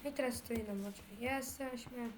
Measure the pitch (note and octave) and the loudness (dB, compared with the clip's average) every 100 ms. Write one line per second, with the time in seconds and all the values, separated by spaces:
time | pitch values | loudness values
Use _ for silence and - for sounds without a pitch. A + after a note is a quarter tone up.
0 | C#4+ C#4+ B3+ A#3 - A3+ G#3+ G3+ G3+ G3+ | 0 4 4 2 0 0 2 0 -2 -6
1 | - G3+ A#3+ C4+ B3+ - C4+ B3 - B3 | -12 -2 2 2 0 -2 -2 -2 -4 -4
2 | A#3 | -4